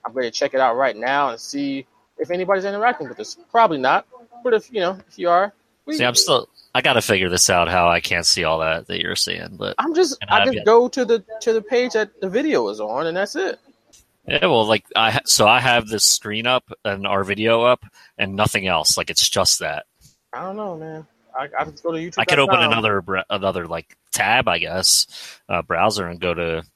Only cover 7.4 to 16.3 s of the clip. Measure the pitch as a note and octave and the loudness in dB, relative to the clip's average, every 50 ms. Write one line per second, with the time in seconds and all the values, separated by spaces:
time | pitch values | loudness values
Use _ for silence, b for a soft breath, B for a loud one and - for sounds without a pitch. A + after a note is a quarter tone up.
7.4 | - - F#2+ F2 E2+ D#2+ F2+ F2+ E2+ F2 E2+ E2+ - - F#2 F2 E2 - - F2+ | 2 4 4 4 2 2 2 4 4 4 4 2 0 -2 -4 -2 0 0 0 0
8.4 | E2+ D#2 D#2+ D#2+ D#2+ D#2+ D#2+ E2+ - - F2+ F2+ E2+ F2 F#2 - - - F2+ E2+ | 0 0 0 0 0 -2 -2 -4 -6 -8 -6 -6 -4 -4 -2 -2 -2 -4 -4 -8
9.4 | E2 - - - - - - - B3 D#4+ D#4 E4+ F#4 C#4 C4+ - G#3 - F3+ G#3+ | -10 -14 -12 -8 -8 -6 -4 -4 -4 -2 2 0 0 0 -2 -10 -2 0 2 2
10.4 | G3+ C4+ A#3+ - - G#3 A3+ A#3 B3 B3 - C4+ B3 G#3 A#3 A3+ - - - - | 2 2 0 0 2 6 6 6 4 2 -2 -4 0 0 0 -2 -2 -10 -16 -4
11.4 | - A#3 A3+ A3+ G#3+ - B3 A#3+ B3 B3 - A3 G#3+ G#3 _ - F#3+ F#3+ F3+ A#3+ | -2 -2 -2 -2 -2 0 0 0 0 0 0 -2 -2 -2 _ -10 -8 -2 -2 -2
12.4 | D4 D#4 B3+ C3+ A#2 G2 G#2 G#2+ G#2+ G#2+ A2+ C3+ D#3+ E3 E3 F#3 G3+ G#3 - D#4 | 0 2 0 0 0 -2 -4 -6 -6 -4 -4 -4 -4 -4 -2 -4 -4 -4 -4 -6
13.4 | F#4+ - - _ _ _ _ _ _ _ _ _ _ _ _ _ _ - - - | -4 -4 -6 _ _ _ _ _ _ _ _ _ _ _ _ _ _ -4 -2 0
14.4 | - F3+ C#3+ A2+ G#2+ G#2+ A2 G#2 _ _ - G#2+ A2+ A2+ G#2 C3+ - - - - | 2 4 4 4 4 4 2 0 _ _ 0 2 2 2 2 0 0 0 2 4
15.4 | C3 A2 A#2+ B2+ B2 C3 A#2+ A#2+ A2 G#2+ A2 G2+ - - - - - G#2+ | 6 6 6 6 4 4 2 2 0 -2 -2 2 2 2 2 0 -2 -6